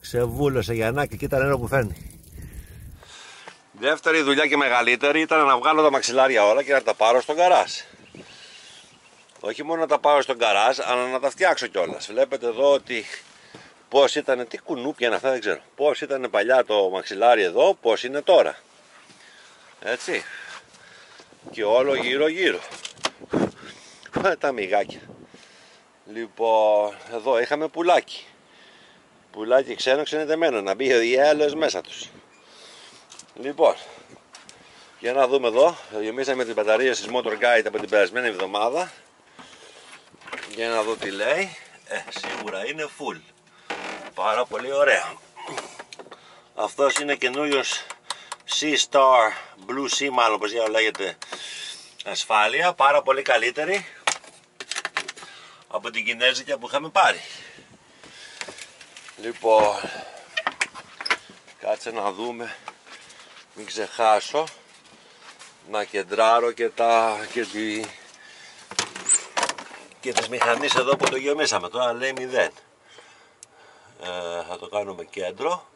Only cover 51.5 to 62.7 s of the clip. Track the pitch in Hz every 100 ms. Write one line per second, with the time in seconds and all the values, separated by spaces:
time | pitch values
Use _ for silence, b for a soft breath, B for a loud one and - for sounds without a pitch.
51.5 | B B B B B - 95 - 110 107
52.5 | 135 175 180 139 147 131 135 135 127 113
53.5 | 127 156 196 170 B B - - - _
54.5 | _ - - - - - - B B B
55.5 | B B 107 107 113 110 117 127 127 131
56.5 | 139 117 139 156 196 160 87 - B B
57.5 | B B - _ B B B B B B
58.5 | B B B B - - - 107 117 117
59.5 | 110 104 104 B B B B B - 640
60.5 | - - - - - - - B B -
61.5 | - 104 107 - 113 101 95 117 117 113
62.5 | - -